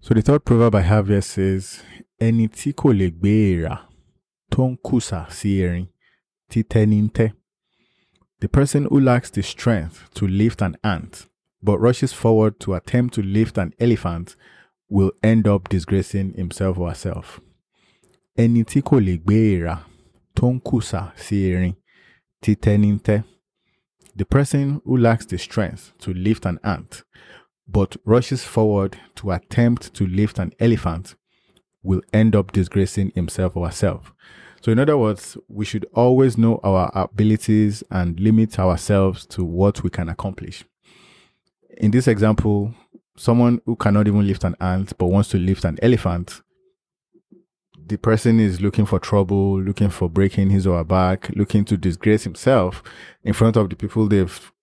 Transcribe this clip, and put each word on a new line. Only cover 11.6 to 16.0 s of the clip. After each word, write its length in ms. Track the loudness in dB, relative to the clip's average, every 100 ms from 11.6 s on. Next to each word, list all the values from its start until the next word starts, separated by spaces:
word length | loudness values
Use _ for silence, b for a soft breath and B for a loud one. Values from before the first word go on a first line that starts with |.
but 160 | -2 2
rushes 320 | 2 2 -4
forward 480 | -2 2 4 2 -2
to 140 | -6
attempt 400 | -6 -2 -2 -2
to 80 | -2
lift 360 | -2 0 0 -2
an 160 | -6 -2
elephant, 560 | 0 0 -2 -8 -10 -16 b b b b _
will 240 | 0 0 0
end 240 | 2 2 4
up 220 | 0 0
disgracing 640 | -6 -2 -2